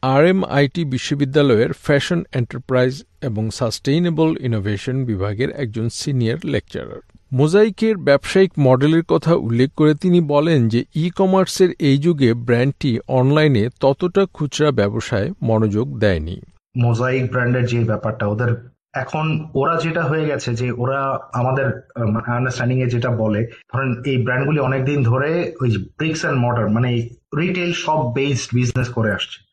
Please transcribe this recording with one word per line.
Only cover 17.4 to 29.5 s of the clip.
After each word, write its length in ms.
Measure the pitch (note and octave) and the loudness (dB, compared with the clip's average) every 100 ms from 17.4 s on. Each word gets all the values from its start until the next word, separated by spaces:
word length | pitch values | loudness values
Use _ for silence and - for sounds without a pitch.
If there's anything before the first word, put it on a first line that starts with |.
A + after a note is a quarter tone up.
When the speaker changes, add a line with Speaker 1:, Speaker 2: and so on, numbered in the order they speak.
| A#2+ B2+ A#2+ | 0 0 0
Speaker 2:
যে 180 | A#2+ | 0
ব্যাপারটা, 420 | G#2+ G#2+ G#2+ G#2+ G#2 | 0 -2 -4 -4 -4
ওদের 520 | G#2 A#2+ A#2 - _ _ | -2 -2 -2 -6 _ _
এখন 540 | C#3 B2+ D#3+ D#3 D#3 - | -10 -6 -4 -2 -4 -4
ওরা 220 | C3+ C#3+ E3 | -2 0 0
যেটা 280 | E3 D#3+ | -2 -2
হয়ে 200 | D3+ D#3 | -2 -2
গেছে 300 | D3+ C3+ - | -2 -4 -4
যে 180 | A#2 B2 | -4 -4
ওরা 460 | A2 B2 C3+ C3+ C3+ - | -2 -2 -2 -4 -6 -6
আমাদের, 340 | B2 B2 C3 C3+ | -4 -2 0 -2
আহ, 640 | - - - A2 A2 A2+ | -4 -10 -6 -2 -2 -2
আন্ডারস্ট্যান্ডিং 520 | A#2+ B2+ B2 B2 B2+ | -2 -2 -2 -2 0
এ 40 | B2+ | 0
যেটা 240 | A#2+ B2 | -2 -2
বলে, 360 | A2+ A2 G#2 A#2 - _ | -2 0 -2 -4 -8 _
ধরেন 280 | B2+ C3+ A#2 | -6 -4 -4
এই 180 | C3 C3 | -2 -2
ব্র্যান্ডগুলি 360 | A#2 B2+ C#3 D3+ | 0 -2 0 0
অনেকদিন 440 | C3 C3+ C3 D3 | 0 -2 -2 0
ধরে 520 | A#2+ B2+ C#3+ E3+ E3 - | 2 0 0 -2 -4 -4
ওই 300 | B2+ G2+ F#2+ _ | -2 -2 -4 _
bricks 260 | D#3+ D#3+ | -4 -4
and 200 | E3 C#3 | -2 0
mortar, 240 | A#2+ A#2 G#2+ | 0 0 0
মানে 400 | A2+ B2+ A#2+ A#2 - _ C#3+ | 0 0 -2 -4 -12 _ -4
রিটেল 360 | F3 F3+ F3 | -2 -2 -4
শপ 400 | F3 - D#3 B2+ | -4 -2 -2 -2
বেসড 400 | A#2+ C#3 B2+ - | -2 -2 -2 -2
বিজনেস 340 | A#2+ B2 B2+ A#2 | -2 0 -2 -4
করে 240 | - A2 | -2 -2
আসছে। 320 | F#2+ - - _ | -2 -6 -12 _